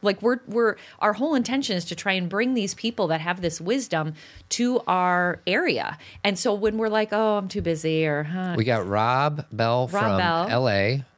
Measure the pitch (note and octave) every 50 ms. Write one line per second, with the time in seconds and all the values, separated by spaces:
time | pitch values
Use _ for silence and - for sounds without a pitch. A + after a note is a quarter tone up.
0 | - G3+ G3 G3+ G#3 A#3 B3 B3 - - G#3 A#3 A#3 A3 G3 - - - - -
1 | - G#3+ G#3 G3+ B3+ D#4+ D#4 B3+ A#3 - B3 C4+ C4+ - G3+ F3+ E3+ - F3 -
2 | - G3+ F#3+ F#3+ F3+ E3+ F#3+ G3+ A#3+ B3+ C4 A#3+ G3+ F#3+ - - - A3+ A#3 -
3 | G3+ D#3 D#3+ D#3+ D#3+ E3+ F3 F#3 F3+ E3+ D#3+ - E3 F3 A#3 C#4 - - - D#3+
4 | D#3 D#3 D#3 - - - - - - _ - - A#3+ B3 B3+ B3 - - F#3 F#3
5 | F3+ F3+ F3+ F3+ F3+ F3 F3 - _ F3+ F#3 B3+ F4+ D#4+ D#3+ A2+ C#2+ - - -
6 | - - - - - G3+ G3+ F#3 - B3 G#3 G3+ G3+ G#3+ G#3+ A3 A3+ A3 G#3 A3
7 | G#3+ G#3+ G#3 G#3 A3 G#3+ G#3+ G#3 G3 F#3 - G3+ F#3 E3+ E3 D#3 D#3+ D#3+ D#3+ D#3+
8 | D#3+ D#3 D3 D3 D3+ D3+ E3+ F#3 F#3 F3+ F3 C3 G#2+ B2+ A#2+ A2 F#2 F#2+ G2+ G#2+
9 | A2 A#2 B2 C3 C#3+ D3+ D3+ D3 - - A2 G#2+ A#2 A2+ A#2 B2 B2+ B2+ F3 G3+
10 | G#3 A3 G3 F#3+ F3+ F3 E3 E3 F3 G#3 A2+ B2 C3 A#2+ G2+ G2 G2 G#2+ B2+ C#3
11 | C3 _ _